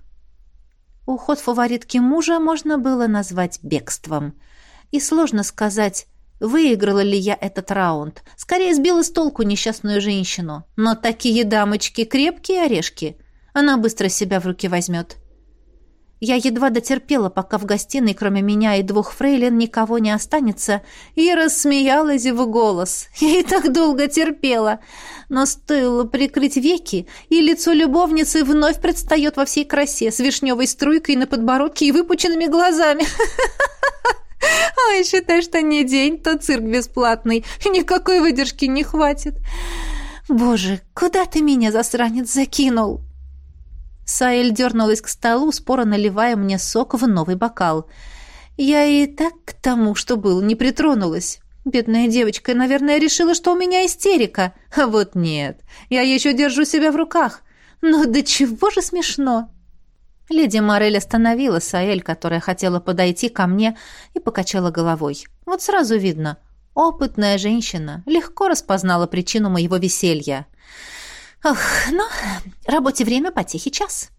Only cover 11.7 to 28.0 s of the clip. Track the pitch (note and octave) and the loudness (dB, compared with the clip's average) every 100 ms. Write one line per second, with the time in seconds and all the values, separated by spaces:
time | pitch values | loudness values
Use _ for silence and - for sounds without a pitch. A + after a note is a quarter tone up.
11.7 | G#3 - - A3+ C4+ D4 F4 - F#4 E4 | -2 -4 -4 -2 0 0 -2 -4 0 0
12.7 | G3+ E3+ - D#3 - - _ _ C#4+ D4 | 0 -2 -8 -10 -12 -20 _ _ 0 2
13.7 | C4 A3 A3 G3 - G3 F#3+ F#3 F3+ F#3+ | 2 0 0 -2 -2 -2 -2 -2 -4 -4
14.7 | F3+ F3 E3+ E3+ - - _ _ _ _ | -2 -2 -6 -8 -14 -20 _ _ _ _
15.7 | _ _ _ _ _ A3+ B3+ C4 A#3 C4+ | _ _ _ _ _ -2 0 0 0 0
16.7 | A#3 A3+ C4+ - C#4+ G3 F#3 F#3 F#3+ G3 | 0 0 -4 0 0 0 -2 -4 -4 -2
17.7 | G3+ - C#4 A#3 F#3+ G#3 G3 G3 G#3 G#3+ | -4 -2 -2 0 0 -2 0 0 2 2
18.7 | G3+ F#3+ G3+ G#3 - C#4 C#4 B3 A#3 A#3 | 0 0 -2 -2 -2 0 2 2 2 0
19.7 | A#3 A3 A#3 G#3+ G#3 - D#4 B3 G3+ - | 0 0 0 0 -2 -2 -2 0 -2 -2
20.7 | G3+ - - - - E4 E4+ D#4+ - D4 | -4 -4 -20 -8 0 2 4 2 0 0
21.7 | C#4 C4+ C#4 D#4 C#4 B3 A#3+ B3 A3+ A3 | 2 4 2 2 0 0 0 0 2 2
22.7 | F#3 F#3 - - - D4+ E4+ - F#4 D4 | 2 -2 -6 -10 -2 2 2 2 0 2
23.7 | C4 D#4+ C4+ C#4+ D4+ D#4+ D4+ C4+ A#3 G#3+ | 2 2 2 0 2 0 0 0 2 0
24.7 | A3 - - - - - C4 C4+ - - | -2 -8 -20 -20 -20 -6 -2 0 -2 -2
25.7 | D4 B3 A#3+ A#3 A#3+ C#4 C#4 C4+ C#4 C4 | 0 2 0 0 0 0 0 0 2 2
26.7 | F4 - F#3+ F3+ - - E4 D4+ E4 E4+ | 0 -2 -6 -6 -14 0 2 4 2 2
27.7 | D#4+ D#4+ C#4 | 4 4 2